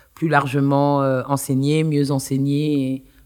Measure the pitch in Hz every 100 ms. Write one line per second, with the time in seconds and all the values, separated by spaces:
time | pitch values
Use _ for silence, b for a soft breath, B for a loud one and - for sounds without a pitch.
0 | b - 160 147 143 139 139 139 143 143
1 | 139 131 123 139 - 135 139 156 156 147
2 | 139 139 131 135 139 143 151 147 131 131
3 | - b